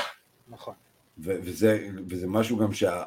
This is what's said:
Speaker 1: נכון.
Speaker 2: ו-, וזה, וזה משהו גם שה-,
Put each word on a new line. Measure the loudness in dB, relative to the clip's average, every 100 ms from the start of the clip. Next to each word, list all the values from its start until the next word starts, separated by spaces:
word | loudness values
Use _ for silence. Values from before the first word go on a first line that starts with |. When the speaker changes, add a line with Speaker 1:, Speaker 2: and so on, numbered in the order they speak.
| -2 -8 _ _ _
Speaker 1:
נכון. | -16 -16 -16 _ _ _ -12
Speaker 2:
ו-, | -6 -4
וזה, | -4 4 4 4 0 -10 -8
וזה | -6 -2
משהו | 0 2 2
גם | 0
שה-, | 2 0 0